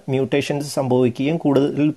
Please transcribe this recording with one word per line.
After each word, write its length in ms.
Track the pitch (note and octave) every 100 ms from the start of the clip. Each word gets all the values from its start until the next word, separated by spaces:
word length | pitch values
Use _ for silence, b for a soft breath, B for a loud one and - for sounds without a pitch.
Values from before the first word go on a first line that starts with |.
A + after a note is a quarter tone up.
| -
മ്യൂട്ടേഷൻസ് 640 | C3 C3 C#3+ C3 C#3+ D3 D3
സംഭവിക്കുകയും 640 | C3+ B2+ B2+ A#2+ C#3 E3
കൂടുതൽ 560 | D3+ C3+ C#3+ C#3 D3+